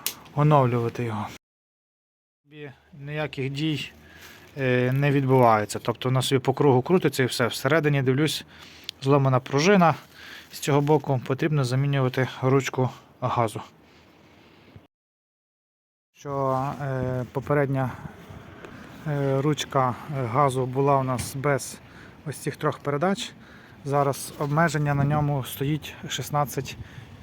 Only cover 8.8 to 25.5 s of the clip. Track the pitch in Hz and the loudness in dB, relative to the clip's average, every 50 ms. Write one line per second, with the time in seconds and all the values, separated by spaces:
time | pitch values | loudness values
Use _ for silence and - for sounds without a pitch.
8.8 | - - - - - 135 143 143 135 135 131 123 127 - 131 139 151 185 208 190 | -16 -16 -12 -4 0 2 4 4 4 4 2 2 0 0 0 2 4 4 6 6
9.8 | 175 165 - - - - - - - - - - - - - - - - 143 143 | 6 4 4 0 -4 -18 -20 -20 -20 -20 -20 -20 -20 -20 -16 -8 -2 0 2 2
10.8 | 147 147 156 147 - - 139 123 - - 135 127 151 165 156 147 135 120 127 131 | 4 4 2 2 2 0 -4 -2 -2 -4 -4 -2 -2 0 0 0 0 0 0 0
11.8 | 139 143 139 139 131 127 127 131 131 123 - - - 131 135 139 127 - - - | 0 0 0 0 0 0 0 0 -2 -2 -2 -2 0 2 2 2 2 0 -2 -2
12.8 | 131 120 - - - - _ - 127 123 - 120 117 107 - 107 - - _ _ | -2 -2 -4 -8 -20 -20 _ -6 -6 -4 0 0 -2 -2 -2 -8 -14 -16 _ _
13.8 | _ _ _ - - _ _ _ _ _ _ - - - _ _ _ - - - | _ _ _ -20 -20 _ _ _ _ _ _ -20 -20 -20 _ _ _ -20 -20 -20
14.8 | _ _ _ _ _ _ _ _ _ _ _ _ _ _ _ _ _ _ _ _ | _ _ _ _ _ _ _ _ _ _ _ _ _ _ _ _ _ _ _ _
15.8 | _ _ _ _ _ _ _ - - 143 139 139 135 135 131 131 131 143 143 143 | _ _ _ _ _ _ _ -18 -12 -8 -4 -2 0 0 0 0 -2 -4 -6 -6
16.8 | 147 135 131 131 127 127 127 127 123 - - 139 117 - 147 147 139 135 139 135 | -6 -4 -4 -4 -2 -2 -4 -4 -6 -6 -6 -6 -2 0 2 2 2 2 0 -2
17.8 | 131 123 - - - - - - - - - - - - - - - - - - | -2 -4 -6 -8 -14 -16 -16 -18 -20 -20 -20 -20 -20 -20 -20 -20 -20 -18 -18 -18
18.8 | - - - - - 156 147 143 139 139 135 135 135 156 151 143 - - - 139 | -18 -18 -18 -12 -8 -4 -2 -2 0 0 0 2 2 0 0 -2 -2 -2 0 2
19.8 | 127 127 113 - - - 156 135 131 113 110 135 147 139 127 131 127 127 123 135 | 2 2 0 -4 -8 -8 -6 -6 -4 -2 2 2 2 2 2 0 -2 -2 0 0
20.8 | 139 139 143 135 131 131 131 117 - - - 139 131 147 143 127 - - - - | 2 4 4 2 2 0 -4 -4 -6 -8 -8 -4 -2 0 0 -2 -2 -6 -14 -16
21.8 | - - - - - - - - - 156 131 - - 156 - - - 156 - - | -18 -20 -20 -20 -20 -20 -20 -16 -12 -12 -12 -10 -8 -8 -6 -4 -2 -4 -4 -4
22.8 | - 143 143 143 160 185 196 - - - - - - - - - - - - - | -4 -4 -4 -2 0 -2 -2 -2 -6 -10 -14 -18 -20 -20 -20 -20 -20 -20 -20 -14
23.8 | - 143 139 143 143 143 127 - - - - - 151 143 147 156 170 165 143 156 | -8 -2 0 0 2 0 -2 -4 -6 -12 -10 -6 -4 -2 0 2 2 2 0 0
24.8 | 147 147 143 143 139 143 151 151 147 143 147 139 123 - | -2 0 0 0 0 2 2 0 0 0 -2 -2 -4 -6